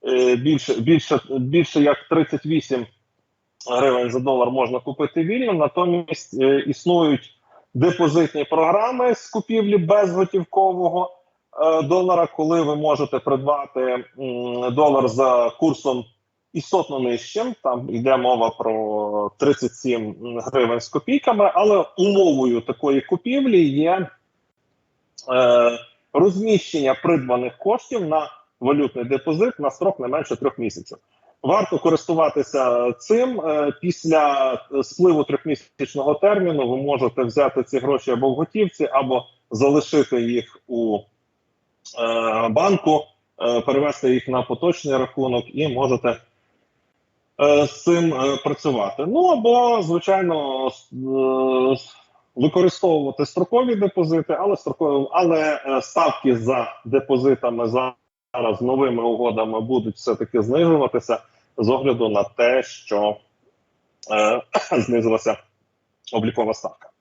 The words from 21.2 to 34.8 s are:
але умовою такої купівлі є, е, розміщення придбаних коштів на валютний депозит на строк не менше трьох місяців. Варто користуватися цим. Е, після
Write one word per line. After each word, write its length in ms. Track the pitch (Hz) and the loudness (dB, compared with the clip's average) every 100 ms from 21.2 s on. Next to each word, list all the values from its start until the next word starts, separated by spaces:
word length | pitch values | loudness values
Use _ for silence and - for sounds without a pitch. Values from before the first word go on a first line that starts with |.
| - 214 202 | 0 2 2
але 320 | - 214 202 - - | 4 2 2 0 0
умовою 640 | 190 196 185 139 131 120 | 0 4 4 4 2 0
такої 400 | 113 131 147 139 | -4 -4 0 0
купівлі 640 | - 180 - 262 269 196 156 | 0 -4 -2 -2 2 4 4
є, 420 | 139 160 185 180 _ _ _ _ _ _ _ _ _ _ - - | 2 0 0 -4 _ _ _ _ _ _ _ _ _ _ -20 -4
е, 460 | 127 123 120 117 120 - _ _ 143 | 2 4 6 4 0 -14 _ _ 2
розміщення 800 | 185 185 220 208 - 160 135 | 2 2 0 0 0 -2 0
придбаних 640 | 131 180 165 127 123 123 - | 0 0 0 0 -2 -2 -6
коштів 480 | 190 240 - 247 170 | -2 -2 -2 -6 -2
на 240 | 156 147 - _ _ | -2 -4 -14 _ _
валютний 460 | 127 143 139 131 120 | 0 0 0 -4 -4
депозит 540 | 135 - 156 226 - | -4 -2 -2 -2 -2
на 120 | 143 | -6
строк 280 | - 185 196 | -2 -4 -2
не 80 | 123 | -4
менше 280 | 143 147 120 | -6 -6 -4
трьох 220 | 135 - | -4 -4
місяців. 380 | 113 - - - _ _ _ _ | -8 -8 -18 -20 _ _ _ _
Варто 360 | 135 196 196 156 | -2 0 0 0
користуватися 1120 | 170 160 - 165 156 147 135 143 127 120 120 | 2 0 0 0 0 0 -2 0 0 2 0
цим. 500 | 120 - 226 254 233 | -4 -2 0 0 -4
Е, 320 | 160 151 147 - | -4 -2 -2 -4
після 760 | 175 170 165 156 147 139 135 123 - 139 | -6 -4 0 2 2 2 -2 -2 -6 -4